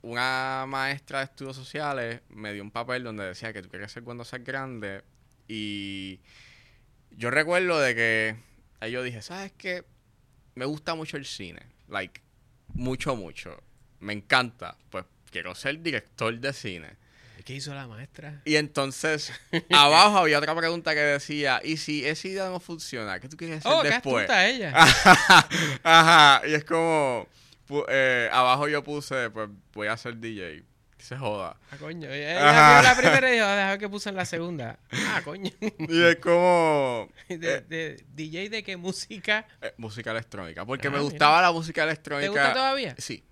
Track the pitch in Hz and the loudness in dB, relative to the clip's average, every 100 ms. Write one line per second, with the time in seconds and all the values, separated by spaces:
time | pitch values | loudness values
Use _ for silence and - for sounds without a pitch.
0 | 113 120 127 131 131 131 131 135 135 139 | -10 -6 -4 -4 -4 -8 -8 -6 -6 -8
1 | - 139 135 - 139 135 127 151 147 135 | -8 -8 -8 -12 -16 -16 -14 -10 -8 -6
2 | 117 117 _ 104 107 101 101 117 120 127 | -8 -10 _ -18 -14 -12 -12 -12 -8 -8
3 | 123 107 95 90 113 107 92 92 104 - | -10 -10 -12 -12 -14 -14 -16 -16 -16 -16
4 | 120 120 117 127 123 135 135 120 104 98 | -16 -16 -16 -16 -12 -12 -12 -12 -12 -12
5 | _ _ _ _ _ 110 107 101 98 98 | _ _ _ _ _ -10 -8 -8 -10 -10
6 | 95 92 _ - - _ _ _ _ _ | -12 -16 _ -20 -20 _ _ _ _ _
7 | _ - 120 135 156 175 180 165 131 117 | _ -10 -4 -2 0 -2 0 0 0 0
8 | 117 110 110 110 _ _ _ _ 110 123 | 0 0 -2 -6 _ _ _ _ -10 -8
9 | 127 117 - 180 196 _ 190 180 - _ | -10 -12 -16 -14 -16 _ -12 -12 -14 _
10 | _ _ _ _ _ - 131 151 - 165 | _ _ _ _ _ -10 -8 -8 -8 -10
11 | 156 143 135 - 92 82 117 _ _ 98 | -10 -12 -12 -14 -16 -18 -20 _ _ -10
12 | 95 - _ _ _ _ - - 127 131 | -10 -14 _ _ _ _ -12 -8 -6 -6
13 | 156 123 87 - 90 - _ _ _ _ | -6 -6 -8 -14 -18 -20 _ _ _ _
14 | 101 104 101 135 123 - 85 - _ 98 | -12 -10 2 2 2 -8 -16 -16 _ -12
15 | 87 _ _ 90 87 90 135 156 165 127 | -12 _ _ -12 -12 -10 -10 -8 -8 -8
16 | - - 113 117 135 131 110 87 76 - | -10 -8 -6 -6 -10 -10 -12 -14 -16 -20
17 | _ _ - - 104 135 139 139 127 110 | _ _ -20 -20 -18 -14 -14 -14 -16 -18
18 | 135 - 147 147 143 151 151 - 135 131 | -20 -20 -18 -14 -2 0 0 -4 -4 -4
19 | 156 151 - - _ 170 - 147 143 160 | -4 -4 -6 -14 _ -6 4 6 8 8
20 | 208 202 165 147 151 165 165 170 165 151 | 8 6 2 2 0 -2 -2 -4 -4 -2
21 | 147 143 - 147 143 123 139 156 - 151 | 0 -2 -4 -4 -2 -2 -2 -8 -6 -6
22 | 135 156 190 190 190 180 - 165 - 127 | -6 -6 -8 -8 -8 -8 -12 -14 -12 -10
23 | 107 92 127 160 165 156 214 311 247 233 | -8 -8 -10 -16 -12 -8 0 0 2 -2
24 | 139 123 95 202 196 262 180 135 160 - | -2 -2 2 2 2 0 -2 6 8 8
25 | - 180 - 180 - - 160 131 160 165 | 8 8 10 8 8 -4 -4 -4 6 8
26 | 160 170 147 135 147 151 147 165 165 160 | 10 10 10 8 2 -4 -2 -2 0 2
27 | 139 120 - _ _ _ _ 143 - 135 | 0 -2 -10 _ _ _ _ -6 -2 2
28 | 131 123 117 127 127 131 147 147 135 147 | 2 2 0 2 2 2 0 -4 -6 -10
29 | 143 135 120 110 107 101 _ 104 104 113 | -6 -6 -6 -8 -12 -14 _ -8 -6 -6
30 | 123 113 113 107 87 78 _ _ _ _ | -10 -12 -12 -10 -12 -14 _ _ _ _
31 | - 127 127 104 90 - _ 139 151 170 | -16 -8 -6 -6 -8 -12 _ -18 -16 -14
32 | 147 139 147 175 147 156 151 143 254 254 | -12 -10 -6 4 6 10 12 12 10 6
33 | 254 262 262 240 208 202 196 196 208 202 | 4 4 4 2 2 2 0 -4 -6 -8
34 | 208 190 175 165 170 165 113 113 _ 127 | -8 -6 -6 -6 -8 -8 -10 -14 _ -6
35 | - 214 170 180 185 - 214 - 156 165 | -4 -4 -6 -10 -10 -8 -10 -8 -2 4
36 | 170 170 170 175 180 175 165 147 135 117 | 4 4 2 4 4 4 4 2 0 -4
37 | 98 - - 175 165 135 - 160 160 139 | -10 -16 -14 -8 -6 -6 -6 -10 -10 -14
38 | - 139 156 165 202 220 208 185 175 185 | -20 -14 -12 -10 -10 -10 -10 -10 -8 -10
39 | - 214 196 214 220 _ - - 113 107 | -12 -12 -4 -4 -6 _ -16 -12 -14 -12
40 | 113 113 113 101 87 80 101 135 143 139 | -8 -8 -8 -14 -14 -12 -10 -6 -4 -4
41 | 143 147 147 160 180 165 165 165 156 151 | -4 2 4 6 4 0 -6 -4 -4 -4
42 | - 143 147 202 139 254 269 277 220 - | -8 -6 -4 0 0 2 -2 -4 -6 -10
43 | - 113 _ | -14 -14 _